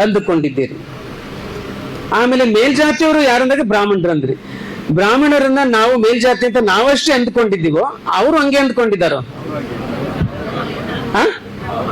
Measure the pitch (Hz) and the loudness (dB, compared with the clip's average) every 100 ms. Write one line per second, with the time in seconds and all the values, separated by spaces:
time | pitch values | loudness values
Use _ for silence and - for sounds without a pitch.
0 | 208 202 190 170 147 131 131 - - - | 0 0 2 0 0 0 -4 -6 -14 -14
1 | - - - - - - - - - - | -14 -14 -14 -12 -12 -10 -10 -10 -10 -10
2 | - 208 247 254 254 214 254 277 302 302 | -4 0 2 2 2 4 2 2 2 2
3 | 320 311 285 240 254 277 254 208 202 196 | 2 4 4 2 2 0 0 0 2 0
4 | 170 156 131 131 - - - - - 156 | 0 0 -2 -6 -10 -14 -12 -10 -4 0
5 | 202 247 294 285 269 269 269 226 220 254 | 2 4 4 4 2 2 2 2 4 4
6 | 220 247 247 233 247 240 220 190 254 277 | 2 4 2 2 2 2 2 4 4 2
7 | - 269 240 233 226 190 160 156 254 - | 2 2 2 0 0 2 0 0 0 -4
8 | - 185 240 320 285 277 269 240 233 202 | -4 0 2 4 2 2 2 2 0 2
9 | 170 143 - - - - - - - - | 0 0 -4 -10 -10 -8 -8 -8 -8 -6
10 | - - - - 453 - - - - - | -6 -4 -4 -4 -8 -8 -8 -8 -8 -8
11 | - 202 339 - - - - - 523 | -4 0 0 -2 -10 -14 -10 -8 -6